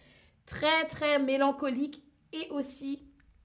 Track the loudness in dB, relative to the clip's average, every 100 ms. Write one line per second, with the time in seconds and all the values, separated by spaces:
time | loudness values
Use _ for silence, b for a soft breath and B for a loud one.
0 | B B B B -14 0 2 4 0 0
1 | 2 2 4 4 2 2 -2 -2 -4 -6
2 | -20 _ _ -10 -6 -6 -4 -6 -8 -8
3 | -12 -20 _ _